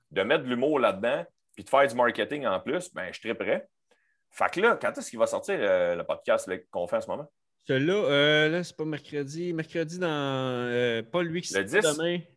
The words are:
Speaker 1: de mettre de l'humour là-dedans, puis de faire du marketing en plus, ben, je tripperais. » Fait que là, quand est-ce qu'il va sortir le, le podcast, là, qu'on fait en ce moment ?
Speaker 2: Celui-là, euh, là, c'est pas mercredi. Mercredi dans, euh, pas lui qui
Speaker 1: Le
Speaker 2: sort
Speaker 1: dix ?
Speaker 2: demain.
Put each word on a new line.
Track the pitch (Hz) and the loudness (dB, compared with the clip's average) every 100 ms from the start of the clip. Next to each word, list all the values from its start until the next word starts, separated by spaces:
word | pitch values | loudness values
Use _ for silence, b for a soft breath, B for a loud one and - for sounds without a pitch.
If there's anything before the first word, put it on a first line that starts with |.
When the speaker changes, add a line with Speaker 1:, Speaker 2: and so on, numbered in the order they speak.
| _ | _
Speaker 1:
de | 87 | -2
mettre | 104 - | 2 2
de | 127 | 0
l'humour | 120 143 147 | 0 2 4
là-dedans, | 113 95 113 151 175 _ _ | 2 2 -2 -2 -6 _ _
puis | - | -18
de | 101 | 0
faire | 135 139 | 4 4
du | |
marketing | 120 120 113 104 147 123 | 4 2 2 -4 -2 -2
en | 95 | -2
plus, | 110 170 175 | -2 -4 -6
ben, | - 90 | -10 -10
je | - | -8
tripperais. » | 110 110 98 175 - _ _ _ _ _ _ | -8 -6 -2 -2 -4 _ _ _ _ _ _
Fait | - 185 | -2 -2
que | 175 | 2
là, | 226 185 | 2 2
quand | 120 285 | -2 -4
est-ce | - | -8
qu'il | 113 | -2
va | 113 | 0
sortir | 98 - 190 | 0 -4 -2
le, | 104 92 87 85 | 2 2 2 -2
le | |
podcast, | - 80 - 110 92 | -4 -4 0 0 0
là, | 92 - | -8 -8
qu'on | 92 90 | -8 -4
fait | 113 | -4
en | |
ce | - | -4
moment ? | 101 156 _ _ _ - | -10 -10 _ _ _ -2
Speaker 2:
Celui-là, | 131 151 | 0 2
euh, | 202 156 143 147 151 156 | 2 2 4 6 6 4
là, | 170 | 0
c'est | 170 - | -4 -8
pas | |
mercredi. | 156 147 - 147 139 156 180 | -6 -6 -8 -8 -6 -6 -6
Mercredi | 165 160 170 156 175 | -4 -4 -4 -4 -2
dans, | 175 | -2
euh, | 147 139 135 131 123 123 120 123 113 | 0 -2 -2 -2 -2 -2 0 0 0
pas | 113 175 | -2 -2
lui | 175 170 | -2 -4
qui | 175 | -2
Speaker 1:
Le | 185 - | -2 2
Speaker 2:
sort | 175 | 4
Speaker 1:
dix ? | 165 147 | 4 2
Speaker 2:
demain. | 165 175 165 | 0 -2 -6